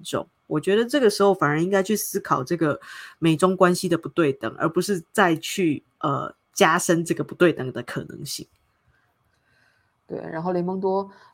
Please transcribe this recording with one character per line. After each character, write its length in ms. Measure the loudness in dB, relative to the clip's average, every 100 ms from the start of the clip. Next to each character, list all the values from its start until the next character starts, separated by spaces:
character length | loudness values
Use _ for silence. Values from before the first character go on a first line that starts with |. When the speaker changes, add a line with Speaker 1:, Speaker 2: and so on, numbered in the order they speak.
Speaker 1:
重。 240 | -8 -6 -6 _ -6
我 140 | -4
觉 160 | 0 0
得 80 |
这 160 | 2 4
个 100 | 4
时 140 | 4
候 100 | 4
反 160 | 4 2
而 100 | 2
应 80 | 2
该 140 | 2
去 140 | 2 -2
思 240 | -2 -6
考 240 | -2 -2
这 120 | -2 0
个 220 | 0 -2 -8 -20 -20 -2
美 180 | 0 4
中 200 | 2 4
关 180 | 4
系 140 | 4 0
的 100 | -2
不 100 | -2
对 240 | 0 0
等， 220 | 0 -6 -4
而 120 | -2
不 120 | -2
是 220 | -2 -4 -2
再 240 | 0 2
去， 480 | 0 -4 -2 -2 -2 -8 _
呃， 380 | -4 -4 -6 -12 _
加 260 | 0 2 2
深 260 | 2 0
这 80 | 0
个 120 | -4
不 100 | -6
对 180 | 2 2
等 200 | 2 -6
的 100 | -8
可 220 | -8 -10
能 200 | -10 -12
性。 220 | -12 -12 -14 _ _ _ _ _ _ _ _ _ _ _ _ _ _ _
Speaker 2:
对， 160 | _ -12 -10
然 120 | -8
后 100 | -4
雷 80 | -2
蒙 180 | -2 -2
多 320 | -2 -2 -4 -12 -20